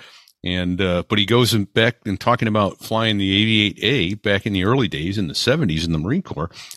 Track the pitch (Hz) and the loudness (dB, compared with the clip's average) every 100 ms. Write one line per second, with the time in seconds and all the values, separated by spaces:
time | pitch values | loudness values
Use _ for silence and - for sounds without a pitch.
0 | - - _ _ 90 90 90 90 95 87 | -16 -20 _ _ -6 -4 -2 -2 0 -2
1 | 85 104 98 120 123 113 95 - 113 - | 0 0 2 4 4 2 0 0 0 0
2 | 107 92 - 120 113 107 98 - - 110 | -6 -4 0 0 2 2 0 -2 -4 -2
3 | 113 101 95 98 110 110 104 82 107 135 | 0 0 2 2 4 2 2 0 0 0
4 | 87 104 104 98 113 98 95 131 101 71 | 0 -2 -2 0 0 0 0 2 0 -2
5 | 85 104 82 71 - 156 113 78 82 80 | -4 -4 -4 -2 0 2 0 0 -2 -2
6 | 82 170 - - 82 - - | -2 -2 -4 -6 -8 -10 -20